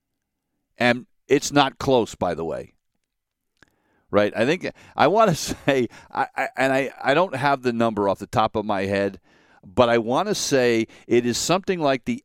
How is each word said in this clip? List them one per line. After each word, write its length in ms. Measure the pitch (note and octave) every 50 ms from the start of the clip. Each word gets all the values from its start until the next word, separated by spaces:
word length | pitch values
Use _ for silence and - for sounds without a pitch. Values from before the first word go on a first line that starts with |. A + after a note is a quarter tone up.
| _ _ _ _ _ _ _ _ _ _ _ _ _ _ _
And 300 | - A2+ B2 A#2+ B2+ A#2 - _ _ _ -
it's 240 | B2+ D3 - - C#3+
not 260 | C#3+ C#3 C3+ - -
close, 380 | - C#3+ C3+ B2 G#2+ - -
by 180 | - G2 F2+ E2+
the 100 | D2+ E2
way. 300 | D#2+ C#2+ B1 B1 - _ _ _ _ _ _ _ _ _ _ _ _ _ _ _ _ _ _ _ _ _ _ _ _ _ _ _ _
Right? 220 | - G2+ G#2 G#2 -
I 80 | G2 A2
think, 260 | B2+ E3+ F#3 D#3 - - - - - -
I 100 | - A#2+
wanna 280 | C#3+ F3+ A3 A3 G#3+ D#3+
<laughs> 0 |
say, 540 | - - - - - - - C#3+ C3 B2 G#2+ - - - -
I, 160 | - - C3 - -
I, 120 | - C3+ - -
and 160 | - C3 C3+ C3+
I, 180 | C3+ C#3 A#2+ - - -
I 120 | B2 C3+
don't 200 | D3+ F3+ F#3+ D3+
have 280 | C3 C3+ C#3+ C#3 C3+ B2
the 100 | B2+ A#2
number 360 | A2+ A#2 A#2 A2 G2 G2+ G2
off 100 | F#2+ -
the 80 | G2+
top 300 | - - B2 A2 A2 -
of 80 | A2 G#2
my 180 | G#2+ G#2 F#2+ G2
head, 380 | G2 G2+ G2 G2+ G2+ F#2+ F#2+ _ _ _ _ _ _ _ _ -
but 240 | - F#2 - B2 A#2
I 100 | A#2 A#2+
wanna 360 | A2+ A2 B2 D3 F#3 G#3 G3+
say 520 | - - - C#3+ C3+ B2+ A#2+ A#2 A2+ A#2 - - - _
it 200 | - A#2+ A#2+ A#2+
is 120 | A#2+ A#2 -
something 420 | - - D#3+ F#3+ F#3+ - F#3+ F3
like 240 | D#3 C#3+ C3+ B2+ -
the 200 | - A#2+ B2 -